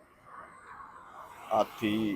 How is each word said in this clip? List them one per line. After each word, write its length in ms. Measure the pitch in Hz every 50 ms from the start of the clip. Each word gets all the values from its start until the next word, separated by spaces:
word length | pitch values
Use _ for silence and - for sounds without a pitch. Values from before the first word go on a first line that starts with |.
| - - - - - - - - - - - - - - - - - - - - - - - - - - - - - - 110
આથી 460 | 107 101 - - - 117 104 107 110 110 104 98